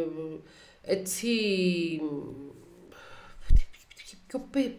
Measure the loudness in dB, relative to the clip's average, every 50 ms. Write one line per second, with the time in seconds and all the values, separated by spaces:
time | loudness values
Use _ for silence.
0 | -2 -4 -6 -8 -10 -10 -10 -14 -16 -20 -20 -20 -20 -20 -20 _ -4 -4 -2 -2
1 | -2 -6 -6 -4 -2 0 0 2 2 0 2 2 2 2 2 2 0 -2 -2 -4
2 | -4 -4 -6 -6 -8 -10 -12 -14 -16 -18 -18 -20 -20 -20 -20 -20 -20 -20 -20 -20
3 | -20 -20 -20 -20 -20 -20 -16 -2 6 8 8 8 8 6 -2 -20 -20 -20 -20 -20
4 | -20 -20 -20 -20 -16 -10 -8 -8 -8 -4 0 0 0 0 -2